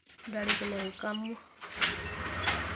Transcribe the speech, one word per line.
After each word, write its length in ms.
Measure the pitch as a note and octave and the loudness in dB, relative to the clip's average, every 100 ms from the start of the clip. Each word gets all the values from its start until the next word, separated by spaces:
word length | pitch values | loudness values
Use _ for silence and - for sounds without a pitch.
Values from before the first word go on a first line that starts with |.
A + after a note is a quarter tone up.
| - - - | -20 -14 -4
ਡੈਡੀ 240 | G#3+ G#3 G#3 | 0 2 4
ਕੋਲੇ 320 | G#3 G3+ F#3+ F#3+ | 2 0 -2 -2
ਕੰਮ, 360 | G#3+ G#3+ A3 A3+ - - - - - - - - - - - - - | -2 0 -2 -6 -10 -14 -8 2 2 2 -2 -4 -4 0 2 2 0